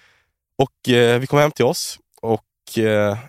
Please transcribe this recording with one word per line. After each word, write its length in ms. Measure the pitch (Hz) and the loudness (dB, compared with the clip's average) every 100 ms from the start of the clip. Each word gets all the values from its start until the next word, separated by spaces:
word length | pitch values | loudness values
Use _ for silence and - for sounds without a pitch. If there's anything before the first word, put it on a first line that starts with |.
| _ _ _ _ _ - | _ _ _ _ _ -4
Och, 320 | 135 _ - | -4 _ 0
eh, 300 | 120 120 120 | 2 4 2
vi 80 | 131 | 0
kom 120 | 147 | 0
hem 120 | 147 | 0
till 140 | - | 0
oss. 340 | 123 170 - - _ _ | -2 -2 -10 -14 _ _
Och, 560 | 113 110 _ _ - - | -4 -4 _ _ -10 -4
eh, 400 | 110 107 104 107 | 0 0 -2 -4